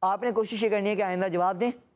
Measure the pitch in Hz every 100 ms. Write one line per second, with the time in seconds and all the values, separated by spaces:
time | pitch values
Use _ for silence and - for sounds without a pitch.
0 | 185 196 247 226 214 220 220 208 202 202
1 | 196 180 190 175 180 185 240 240 _